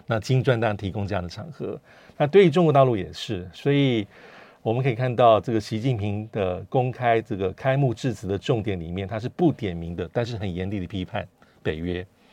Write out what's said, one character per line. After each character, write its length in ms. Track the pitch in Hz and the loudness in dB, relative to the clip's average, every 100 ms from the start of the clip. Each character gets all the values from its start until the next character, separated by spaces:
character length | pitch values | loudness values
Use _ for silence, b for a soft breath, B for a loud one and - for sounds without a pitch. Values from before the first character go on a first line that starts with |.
| b | b
那 120 | 113 | -4
金 220 | - 131 | 0 0
砖 160 | 127 117 | 2 2
当 120 | 113 | 0
然 80 | 101 | -2
提 140 | 98 | -6
供 140 | 104 98 | -6 -4
这 80 | |
样 80 | 98 | -4
的 60 | 87 | -6
场 180 | 110 107 | -10 -14
合。 260 | - - - B B B B | -10 -10 -10 B B B B
那 100 | 147 | 4
对 200 | 190 180 | 6 6
于 40 | |
中 140 | 165 | 6
国 80 | 160 | 4
大 140 | 139 131 | 6 6
陆 100 | 107 | 4
也 160 | 82 | -4
是， 380 | - - 95 87 | -10 -6 -6 -8
所 220 | - 143 | -4 0
以 340 | 143 139 113 101 B B B B B | 2 2 0 -4 B B B B B
我 100 | 110 | -2
们 100 | 120 | 0
可 80 | 131 | 0
以 60 | 110 | 0
看 180 | 127 | -2
到 280 | 117 120 104 | 4 6 6
这 100 | 123 | 4
个 80 | 113 | -2
习 180 | - 110 | -2 -2
近 200 | 131 113 | -2 -2
平 320 | 104 101 110 | -2 -4 -4
的 280 | 110 92 90 101 | -2 -2 -4 -2
公 200 | 135 127 | 0 0
开 320 | 117 120 113 | 0 2 2
这 140 | - 98 | 0 -4
个 160 | 95 | -4
开 240 | - 131 139 | -2 0 2
幕 180 | 135 | 0
致 200 | 107 135 | 0 -4
辞 140 | 107 92 | -4 -4
的 100 | 98 | -4
重 260 | - 117 | 0 -2
点 160 | 98 92 | -2 -6
里 120 | 82 | -6
面， 140 | 90 95 | -6 -6
他 140 | 110 | -6
是 80 | 120 | -6
不 240 | - 170 | 0 2
点 240 | 139 101 85 | 2 -4 -6
名 180 | 85 | -8
的， 160 | 85 85 | -6 -4
但 120 | 120 117 | -4 -4
是 120 | 113 | -4
很 160 | 98 | -6
严 180 | 85 95 | -4 -4
厉 80 | 104 | -6
的 80 | 87 | -6
批 160 | 95 | -6
判 240 | 87 101 92 _ b b | -6 -8 -10 _ b b
北 140 | 104 80 | -6 -4
约， 300 | 87 90 90 b b | -4 -6 -8 b b